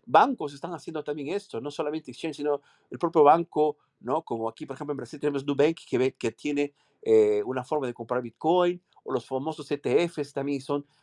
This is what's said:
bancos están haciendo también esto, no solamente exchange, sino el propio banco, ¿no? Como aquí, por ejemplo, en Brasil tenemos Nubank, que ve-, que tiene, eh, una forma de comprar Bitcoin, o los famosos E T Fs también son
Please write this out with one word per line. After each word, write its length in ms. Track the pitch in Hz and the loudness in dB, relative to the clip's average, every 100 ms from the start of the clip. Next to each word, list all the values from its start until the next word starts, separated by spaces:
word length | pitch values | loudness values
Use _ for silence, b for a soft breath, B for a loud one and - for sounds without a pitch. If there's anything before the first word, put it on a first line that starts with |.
bancos 480 | - 147 240 247 220 | 2 4 4 2 -6
están 220 | 143 170 | -8 -10
haciendo 280 | 165 - 156 | -10 -10 -8
también 260 | 147 147 143 | -6 -6 -6
esto, 300 | 196 - 113 | -6 -6 -8
no 120 | 139 | -6
solamente 400 | 143 151 156 156 | -6 -4 -6 -10
exchange, 260 | - 165 143 | -10 -8 -4
sino 240 | 147 147 b b b | -2 -4 b b b
el 80 | - | -6
propio 240 | 165 165 | 0 6
banco, 560 | 143 165 170 - 151 - _ _ | 8 6 2 0 0 -2 _ _
¿no? 200 | 117 151 | -4 -4
Como 300 | - 113 113 | -4 -4 -6
aquí, 160 | - 151 | -8 -12
por 80 | |
ejemplo, 180 | 127 147 | -10 -8
en 60 | 139 | -8
Brasil 200 | 120 143 | -10 -6
tenemos 280 | 147 143 143 | -4 -2 -2
Nubank, 320 | 143 151 165 - | 2 2 0 -4
que 80 | 127 | 0
ve-, 160 | 131 | 0
que 200 | - 123 | -2 -6
tiene, 420 | - 147 143 143 - _ _ | -6 -4 -2 -4 -6 _ _
eh, 420 | - 110 107 104 104 | 4 6 6 2 -2
una 180 | 127 | -6
forma 220 | 123 151 131 | -4 -4 -4
de 80 | |
comprar 260 | 120 117 123 | -6 -4 -4
Bitcoin, 640 | 120 - 156 180 175 180 b b | -4 -4 2 4 2 -2 b b
o 100 | - | -6
los 120 | 127 | -4
famosos 460 | - 131 147 156 143 | -4 -6 -4 -8 -6
E 80 | 147 | -6
T 280 | 123 139 170 | 0 2 2
Fs 280 | 160 143 | -2 -6
también 260 | - 139 139 | -6 -4 -6
son 240 | 135 143 143 _ | -4 -4 -6 _